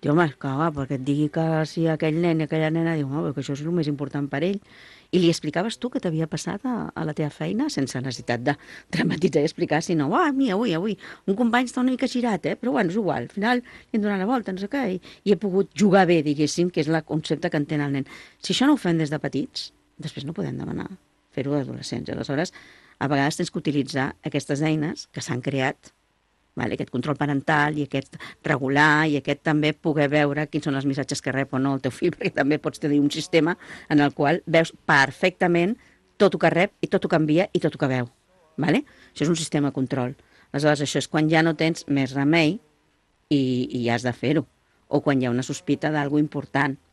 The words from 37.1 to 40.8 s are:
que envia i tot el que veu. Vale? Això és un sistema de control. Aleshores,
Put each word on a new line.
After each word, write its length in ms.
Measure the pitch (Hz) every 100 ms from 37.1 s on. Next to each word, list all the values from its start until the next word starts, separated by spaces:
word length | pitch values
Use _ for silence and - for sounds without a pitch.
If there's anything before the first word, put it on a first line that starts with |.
que 80 | 170
envia 260 | 156 151 196
i 80 | 175
tot 120 | 160 -
el 60 |
que 100 | 143
veu. 180 | 131 123 _ _ _ _ -
Vale? 240 | 143 185 294 - -
Això 100 | -
és 80 | 151
un 80 | 165
sistema 300 | 160 156 143
de 80 | 135
control. 400 | 131 131 123 139 _ _ _
Aleshores, 320 | 139 147 147